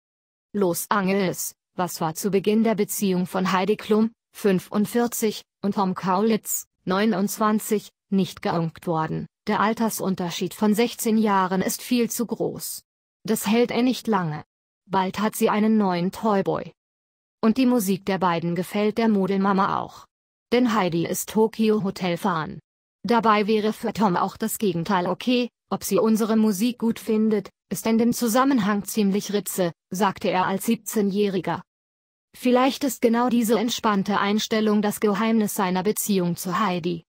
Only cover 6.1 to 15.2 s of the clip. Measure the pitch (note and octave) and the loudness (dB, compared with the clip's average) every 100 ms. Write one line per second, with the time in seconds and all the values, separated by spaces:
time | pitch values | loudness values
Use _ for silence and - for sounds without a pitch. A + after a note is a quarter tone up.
6.1 | F#3 A3 A3 - - - _ - F#3 A3 | 0 2 0 -2 -8 -8 _ -4 0 0
7.1 | F#3 G3+ - G#3+ G#3+ - G#3 - _ - | 0 -2 -2 0 0 0 -4 -4 _ -2
8.1 | G3 F3 - G3+ E3+ E3 - F#3 D#3+ D#3+ | 0 0 -2 -4 -2 -2 -6 -4 -2 -2
9.1 | E3 D#3+ _ - G#3+ G#3+ A3+ A3+ - F#3+ | -6 -10 _ -2 0 2 2 -2 -2 -4
10.1 | F#3+ F3 - F3+ - G#3+ G#3 A#3+ - A#3 | -2 -4 -4 -6 0 2 2 0 -2 0
11.1 | A3 G#3+ G3 F#3 F#3 G3+ - - B3 A#3 | 2 2 2 2 0 -2 -4 -2 0 0
12.1 | - A#3+ A3+ D#3 D3 - - _ _ _ | -2 -4 -4 -4 -6 -10 -12 _ _ _
13.1 | _ F3+ A3 G3+ A3+ A#3+ A3+ B3+ A#3 - | _ -4 -2 2 2 2 2 0 0 0
14.1 | G3+ E3 D3+ - _ _ _ - F#3+ F#3 | 0 -2 -6 -12 _ _ _ -4 0 0
15.1 | G3 | 0